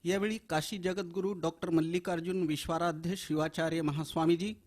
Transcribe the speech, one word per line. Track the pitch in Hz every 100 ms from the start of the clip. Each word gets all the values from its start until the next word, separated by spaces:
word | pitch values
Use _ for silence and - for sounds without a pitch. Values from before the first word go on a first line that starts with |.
यावेळी | 170 196 208 220 -
काशी | 156 - 208
जगद्गुरू | 180 185 175 175 190
डॉक्टर | 196 165 - 180
मल्लिकार्जुन | 165 160 175 175 175 170 185 165
विश्वाराध्य | 147 - 165 170 156 170 190
शिवाचार्य | - 151 156 156 160 165
महास्वामीजी | 151 147 151 165 160 170 202 214